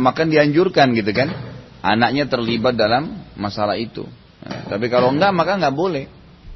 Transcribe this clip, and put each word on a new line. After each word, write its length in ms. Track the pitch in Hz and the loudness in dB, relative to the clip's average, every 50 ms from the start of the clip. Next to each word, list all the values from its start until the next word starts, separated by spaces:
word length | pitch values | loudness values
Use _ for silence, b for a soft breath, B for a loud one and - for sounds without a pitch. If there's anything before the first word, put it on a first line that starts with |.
| 127 | 2
makan 240 | 127 123 156 160 165 | 2 2 2 0 2
dianjurkan, 640 | 156 151 147 147 143 160 185 190 - 160 143 127 | 4 4 4 4 4 2 2 2 4 4 4 4
gitu 240 | 120 113 101 107 98 | 4 2 0 0 0
kan? 160 | - 139 175 - - - - - - - - - - | 0 0 -2 -4 -8 -10 -12 -14 -16 -18 -20 -14 -6
Anaknya 480 | - 95 107 113 120 110 127 143 147 123 | -2 0 2 2 2 2 2 0 -2 0
terlibat 480 | 135 120 117 113 117 113 110 127 120 | -2 -2 -2 -2 -2 0 0 0 2
dalam 480 | 113 107 104 117 131 151 - - - - - - - | 2 2 2 2 0 -2 -4 -8 -12 -16 -16 -12 -8
masalah 400 | 101 104 101 107 104 104 98 92 | -8 -6 -4 -2 -2 -2 -2 -2
itu. 240 | 117 107 - 107 101 - 120 - - - - - - | -6 -8 -8 -12 -12 -12 -14 -20 -20 -20 -20 -18 -14
Nah, 240 | - - - - - | -14 -12 -12 -8 -6
tapi 240 | 95 104 117 117 | -4 -4 -2 0
kalau 240 | 120 123 123 123 135 | 2 2 2 2 2
enggak, 160 | 151 190 202 | 2 2 2
maka 240 | 190 175 160 170 202 | 2 2 0 0 0
enggak 200 | 190 165 139 135 143 | 0 0 0 0 0
boleh, 320 | 180 196 170 135 139 - - - - - - - - - - | -2 -2 -2 -4 -6 -10 -14 -20 -20 -20 -20 -20 -20 -20 -18